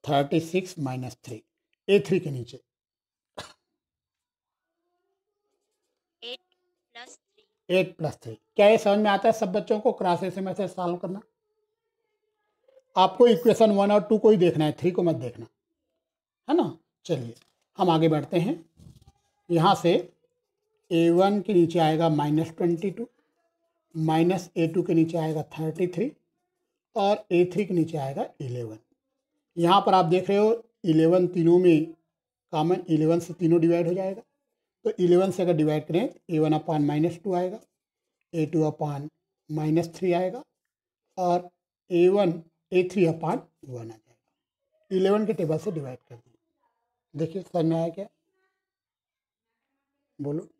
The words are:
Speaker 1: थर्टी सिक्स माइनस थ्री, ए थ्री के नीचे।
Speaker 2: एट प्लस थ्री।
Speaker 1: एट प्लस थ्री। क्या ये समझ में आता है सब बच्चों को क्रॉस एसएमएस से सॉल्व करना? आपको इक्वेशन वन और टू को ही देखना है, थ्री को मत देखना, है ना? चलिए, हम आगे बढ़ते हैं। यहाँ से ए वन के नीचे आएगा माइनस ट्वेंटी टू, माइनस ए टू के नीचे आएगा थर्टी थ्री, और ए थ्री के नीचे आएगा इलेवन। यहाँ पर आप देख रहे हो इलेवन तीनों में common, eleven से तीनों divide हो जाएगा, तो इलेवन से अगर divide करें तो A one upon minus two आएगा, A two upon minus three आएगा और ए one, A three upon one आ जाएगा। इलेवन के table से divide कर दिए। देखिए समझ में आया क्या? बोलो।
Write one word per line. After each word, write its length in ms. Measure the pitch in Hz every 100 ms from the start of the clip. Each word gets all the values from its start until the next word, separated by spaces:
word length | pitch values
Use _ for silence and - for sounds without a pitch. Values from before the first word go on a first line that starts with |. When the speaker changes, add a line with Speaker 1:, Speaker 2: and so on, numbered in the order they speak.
Speaker 1:
थर्टी 360 | - 143 143 165
सिक्स 380 | 165 185 185 -
माइनस 380 | 135 127 127 - -
थ्री, 160 | 113 _ _ _ _ -
ए 120 | 196
थ्री 200 | - 185
के 120 | 151
नीचे। 260 | 131 117 131 _ _ _ _ _ _ _ - - _ _ _ _ _ _ _ _ _ _ _ _ 339 349 349 381 392 427 415 415 _ _ _ _ _ _ _
Speaker 2:
एट 180 | 233 254 _ _ _ _ _ 233
प्लस 220 | 254 -
थ्री। 280 | _ _ _ _ -
Speaker 1:
एट 260 | 185 180 -
प्लस 200 | 156 -
थ्री। 160 | 117 113 _ -
क्या 120 | 208
ये 100 | 226
समझ 220 | 208 202
में 100 | 208
आता 200 | 196 220
है 40 |
सब 180 | 226 202
बच्चों 280 | 202 180 208
को 120 | 247
क्रॉस 320 | - 190 170
एसएमएस 340 | 190 190 190 185
से 100 | 185
सॉल्व 300 | 185 175 175
करना? 240 | 185 196 _ _ _ _ _ _ _ _ _ _ _ _ _ _ _ _ _ 185
आपको 320 | 190 - 240
इक्वेशन 440 | 240 233 202 220
वन 200 | 196 202
और 120 | 208
टू 140 | 208 214
को 120 | 220
ही 80 | 220
देखना 280 | 175 160 151
है, 60 |
थ्री 200 | - 180
को 120 | 175
मत 120 | 175 139
देखना, 300 | 123 - 113 _ _ _ _ _ _ _ _ _ -
है 80 | 330
ना? 220 | 196 - _ _ -
चलिए, 300 | 151 117 113 _ _ _ -
हम 120 | 175
आगे 200 | 160 160
बढ़ते 300 | 151 143 -
हैं। 240 | 185 339 - _ - - _ _ _ _ _
यहाँ 260 | 170 180 190
से 180 | 170 180 - _ _ _ _ _ _ _ _
ए 180 | 165 170
वन 300 | 170 196 208
के 120 | 185
नीचे 260 | 185 165 170
आएगा 300 | 156 156 165
माइनस 400 | 151 147 151 160
ट्वेंटी 400 | - 175 165 196
टू, 160 | 175 240 _ _ _ _ _ _ _ _ 160
माइनस 540 | 160 160 170 175 - -
ए 100 | 165
टू 160 | 185
के 100 | 175
नीचे 240 | 165 160 165
आएगा 260 | 160 156 147
थर्टी 340 | 151 160 160 180
थ्री, 240 | 180 254 - _ _ _ _ _ _ _ 226
और 300 | 202 208 -
ए 120 | 175 180
थ्री 120 | 185 196
के 80 |
नीचे 240 | 180 160 160
आएगा 280 | 135 143 254 _
इलेवन। 380 | 131 123 110 107 _ _ _ _ _ _ _ -
यहाँ 240 | 170 196
पर 120 | 196
आप 120 | 190 165
देख 240 | 180 185
रहे 80 | 202
हो 260 | 214 233 - _ 190
इलेवन 420 | 160 160 180 180
तीनों 300 | 180 165 180
में 340 | 180 156 165 - _ _ _ _ _
common, 300 | 160 160 180 175
eleven 300 | 156 156 170
से 140 | 170
तीनों 260 | 165 165 170
divide 260 | 165 170 170
हो 60 |
जाएगा, 280 | 185 190 196 - _ _ _ _ _ 220
तो 60 | 214
इलेवन 320 | 175 180 190
से 120 | 180
अगर 100 | 175
divide 340 | 160 151 151 151
करें 200 | 165 254
तो 120 | - -
A 100 | 160
one 140 | 156
upon 320 | 156 156 151 143
minus 320 | 147 165 170
two 100 | 208
आएगा, 260 | 175 185 220 _ _ _ _ _ _ _
A 120 | 165 156
two 180 | 160
upon 460 | 156 151 151 139 151 _ _ _ _
minus 400 | 151 156 160 165 -
three 160 | 185
आएगा 300 | 175 185 240 - _ _ _ _ _ _ -
और 320 | 180 175 180 _ _ _ _
ए 160 | 175 180
one, 340 | 202 190 170 - _ _
A 140 | 185 180
three 140 | 214 170
upon 340 | 165 160 160 - _ 139
one 260 | 123 113
आ 40 | -
जाएगा। 1000 | _ _ _ _ _ _ _ _ _ 190
इलेवन 300 | 185 208 214
के 80 |
table 240 | 208 160 156
से 140 | 208
divide 280 | 160 135 127
कर 160 | _ 117
दिए। 180 | _ _ _ _ _ _ _ _ _
देखिए 280 | 143 160 190
समझ 240 | 175 175 160
में 100 | 165
आया 120 | 165
क्या? 180 | 170 208 _ _ _ _ _ _ _ _ _ _ _ _ _ _ _ _ _ _ _ _ _
बोलो। 280 | 143 156 -